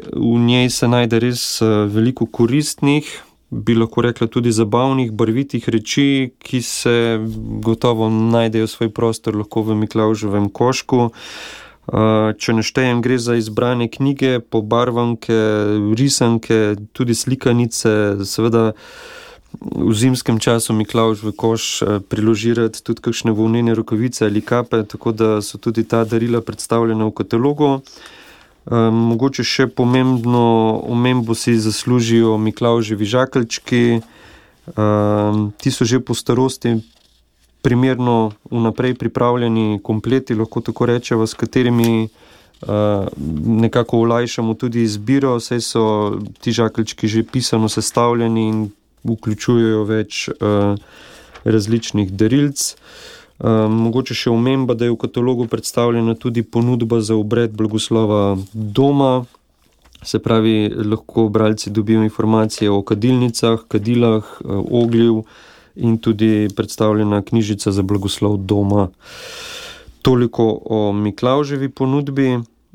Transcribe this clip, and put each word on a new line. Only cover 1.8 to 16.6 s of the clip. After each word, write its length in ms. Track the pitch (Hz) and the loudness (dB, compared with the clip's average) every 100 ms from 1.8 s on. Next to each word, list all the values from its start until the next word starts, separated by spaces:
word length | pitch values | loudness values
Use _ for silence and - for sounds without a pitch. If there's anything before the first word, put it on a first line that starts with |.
| 104 | 2
veliko 360 | 107 117 127 113 | 2 0 0 -4
koristnih, 800 | - 117 143 147 - 143 147 147 - - _ - | 0 2 2 -2 0 2 2 -2 -16 -20 _ -12
bi 240 | 117 107 | -6 0
lahko 320 | 113 113 - 120 | 2 2 0 -2
rekla 220 | 117 117 | -2 -2
tudi 220 | 123 120 | 0 0
zabavnih, 560 | 107 107 117 131 135 120 | 0 2 2 2 0 -2
barvitih 560 | 107 110 120 139 120 135 | 0 0 2 -2 -4 -2
reči, 600 | 113 - - 139 135 127 _ | -2 -2 0 2 2 -2 _
ki 240 | - 127 | -6 -6
se 560 | 117 - 123 117 117 113 110 110 113 107 113 | -4 -4 0 2 0 -2 -4 -8 -8 -4 -2
gotovo 400 | 113 123 113 110 | 2 2 2 2
najdejo 640 | 110 113 117 117 113 110 | 2 2 2 2 0 -2
svoj 240 | - 113 | -2 -4
prostor 400 | 110 113 110 113 | 0 -2 -2 -4
lahko 320 | 104 104 117 110 | -4 -4 -4 -2
v 80 | 107 | -2
Miklavževem 640 | 107 110 107 110 107 104 101 | -2 0 0 0 -2 0 -2
košku. 560 | - 123 131 - 127 117 - - - - - - _ - | 0 0 0 0 0 0 -4 -18 -16 -18 -18 -20 _ -4
Eh, 80 | 104 110 110 107 | 0 2 2 0
če 180 | 107 - | -2 0
naštejem, 460 | 113 107 135 127 120 | 0 0 0 0 2
gre 160 | 120 127 | 0 0
za 160 | 117 | 0
izbrane 540 | 117 110 104 123 123 113 | -2 0 -2 0 0 -4
knjige, 500 | - 135 139 135 123 | -2 -2 0 0 -2
pobarvanke, 960 | - 113 107 120 123 117 120 117 - 113 110 107 104 107 104 | -2 -4 0 0 0 0 0 -2 0 0 2 0 0 0 0
risanke, 680 | 110 139 - 120 113 - 113 | 2 0 2 2 0 2 2